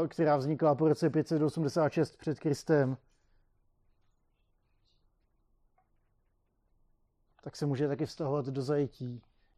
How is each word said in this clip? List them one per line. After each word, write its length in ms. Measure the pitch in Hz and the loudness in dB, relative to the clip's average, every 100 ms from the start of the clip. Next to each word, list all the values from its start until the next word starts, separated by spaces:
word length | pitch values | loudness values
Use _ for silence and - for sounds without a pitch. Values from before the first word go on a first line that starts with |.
eh, 40 | 165 | 2
která 280 | - 156 139 | 0 2 2
vznikla 380 | 135 156 160 | 2 2 2
po 140 | 135 156 | 4 4
roce 220 | 151 160 | 4 2
pět 180 | 156 143 | 0 0
set 140 | 160 | 2
osmdesát 500 | 151 156 143 175 147 | 0 0 -2 0 0
šest 240 | - 151 - | 0 -2 -4
před 220 | - 143 | -8 -4
Kristem, 580 | 160 139 - 156 131 131 _ _ _ _ _ _ _ _ _ _ _ _ _ _ _ _ _ _ _ _ _ _ _ _ _ _ _ _ _ _ _ _ _ _ _ _ _ _ _ _ _ _ _ _ | -2 -2 2 2 2 -2 _ _ _ _ _ _ _ _ _ _ _ _ _ _ _ _ _ _ _ _ _ _ _ _ _ _ _ _ _ _ _ _ _ _ _ _ _ _ _ _ _ _ _ _
tak 140 | - - | -18 -6
se 100 | 147 | -4
může 220 | 127 143 | -2 -2
taky 180 | 143 151 | -2 -6
vztahovat 400 | - 147 147 131 | -6 -4 -4 -4
do 160 | 135 | -6
zajetí, 600 | 127 147 139 - 127 120 - _ _ | -2 -2 -2 -6 -12 -12 -18 _ _